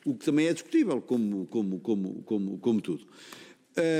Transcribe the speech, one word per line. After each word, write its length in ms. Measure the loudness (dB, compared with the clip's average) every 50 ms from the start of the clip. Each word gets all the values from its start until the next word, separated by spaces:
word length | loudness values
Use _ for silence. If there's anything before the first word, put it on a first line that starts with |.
| -4
o 80 | -4 -4
que 120 | -2 0
também 240 | 2 2 4 4 2
é 40 | 2
discutível, 480 | -2 -2 0 2 2 4 4 2 0
como, 460 | 0 0 0 2 2 2 0 -2 -4
como, 320 | -2 -2 -2 0 0 -2 -2
como, 440 | -2 0 0 0 0 -2 -6 -8 -6
como, 340 | -4 -2 -2 -2 -2 -4 -2
como 220 | 0 2 2 2
tudo. 260 | 0 -2 -6 -6 -8 -14 -20 -20 -20 -20 -20 -20 -20 -20 -20 _ _ _ _ 0 0 2 2 2